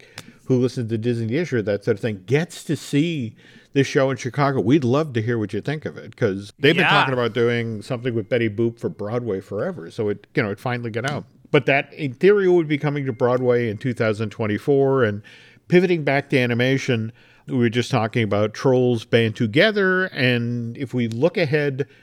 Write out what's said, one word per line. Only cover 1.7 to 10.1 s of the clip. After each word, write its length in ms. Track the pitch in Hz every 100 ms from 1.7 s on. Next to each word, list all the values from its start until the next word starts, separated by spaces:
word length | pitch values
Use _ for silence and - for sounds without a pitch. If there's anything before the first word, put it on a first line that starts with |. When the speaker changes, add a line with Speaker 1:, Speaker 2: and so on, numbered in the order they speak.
| 101
Speaker 1:
sort 120 | - 104
of 40 |
thing, 220 | 117 101 92
gets 360 | 139 170 -
to 120 | - 147
see 580 | - 143 170 160 113 - - - _
this 140 | 139 139
show 220 | 147 135
in 60 | 127
Chicago, 440 | 123 131 139 135
we'd 240 | 95 156
love 280 | 123 135 156
to 80 | 117
hear 160 | 110 117
what 140 | 107
you 80 | 101
think 240 | - 156
of 120 | 113 78
it, 180 | -
'cause 380 | - 117 98 101 -
they've 160 | 139 170
been 80 |
Speaker 2:
Yeah. 60 | 160
Speaker 1:
talking 240 | 196 143
about 180 | 127 117
doing 480 | 120 117 120 117 107
something 320 | - 123 127
with 140 | 117 95
Betty 200 | 123 113
Boop 300 | 101 117 117
for 100 | 110
Broadway 520 | 82 101 120 120 95
forever. 500 | - 101 160 170 82
So 180 | -
it, 180 | 107